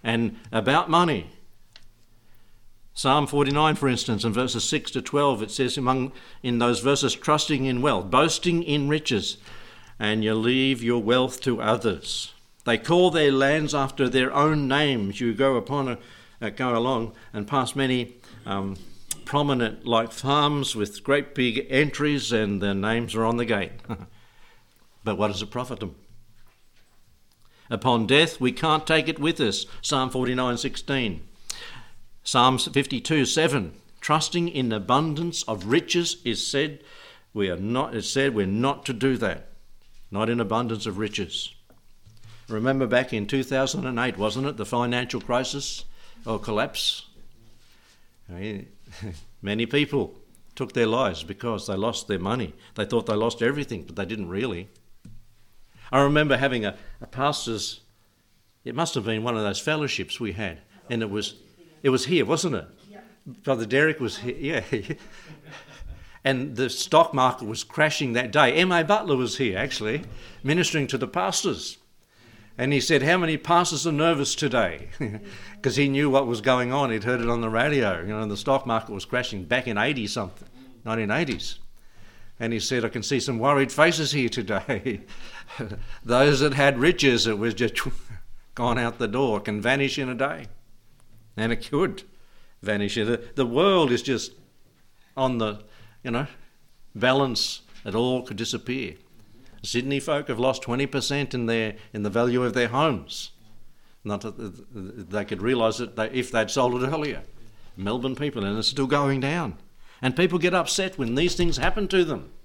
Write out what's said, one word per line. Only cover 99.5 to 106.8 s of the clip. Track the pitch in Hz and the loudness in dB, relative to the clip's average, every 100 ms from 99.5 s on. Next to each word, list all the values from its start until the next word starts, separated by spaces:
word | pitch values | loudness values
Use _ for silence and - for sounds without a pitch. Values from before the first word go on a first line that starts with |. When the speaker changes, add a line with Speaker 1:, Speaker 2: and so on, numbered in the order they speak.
| - | -14
Speaker 1:
Sydney | - 120 131 139 | -4 -2 0 -2
folk | 135 147 147 | 0 -2 -2
have | 117 | 0
lost | 127 127 | 2 0
twenty | - 123 139 | -2 -2 0
percent | 139 - 143 135 | -2 -2 -2 -2
in | 127 117 | -2 0
their, | 113 110 104 - | 0 0 -6 -12
in | 107 | -6
the | 104 | -2
value | 104 123 123 | 2 2 2
of | 123 | 2
their | 123 117 | 2 0
homes. | 127 160 110 71 - - - - - - - - - | 2 2 0 -6 -12 -12 -16 -20 -18 -18 -20 -20 -14
Not | 104 101 | -6 -6
that | 107 101 | -6 -10
th-, | 110 - - | -12 -12 -16
th-, | 120 92 113 87 | -14 -12 -12 -6
they | 104 101 | -6 -4
could | 101 | -4
realise | 107 127 113 110 | 0 2 2 0
it | 120 - | -6 -4
they, | 110 | -4
if | 127 123 | -2 0
they'd | 117 110 | 0 0
sold | 139 127 123 | 2 2 2